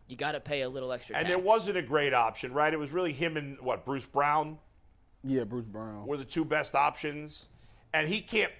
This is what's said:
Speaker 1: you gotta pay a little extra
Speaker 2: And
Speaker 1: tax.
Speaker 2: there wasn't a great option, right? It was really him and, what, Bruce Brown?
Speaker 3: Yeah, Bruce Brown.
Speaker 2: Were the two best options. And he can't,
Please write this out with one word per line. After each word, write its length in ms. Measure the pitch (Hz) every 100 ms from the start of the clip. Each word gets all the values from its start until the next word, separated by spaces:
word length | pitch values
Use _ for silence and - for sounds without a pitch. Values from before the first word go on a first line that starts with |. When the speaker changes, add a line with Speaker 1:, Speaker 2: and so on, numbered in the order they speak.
| -
Speaker 1:
you 80 | 123
gotta 240 | 147 151
pay 220 | - 147
a 60 | 131
little 200 | 135 127
extra 260 | 123 - 143
Speaker 2:
And 100 | 165
Speaker 1:
tax. 100 | 180
Speaker 2:
there 80 |
wasn't 320 | 185 220 185 180
a 60 |
great 320 | 123 151 143
option, 380 | 127 113 - 131
right? 180 | 135 151
It 60 | 156
was 140 | 143
really 200 | 170 180
him 240 | 135 165 156
and, 240 | 139 139
what, 240 | 127 113
Bruce 220 | 123 135 -
Brown? 520 | 139 143 151 151 156 - _ - _ _ _
Speaker 3:
Yeah, 220 | 135 131
Bruce 220 | 107 123 110
Brown. 400 | 107 110 107 110
Speaker 2:
Were 100 | 143
the 80 |
two 200 | 135 165 156
best 280 | 151 -
options. 720 | 139 147 - 151 147 151 - - - - - -
And 160 | 160 156
he 120 | 208
can't, 300 | - 220 185 -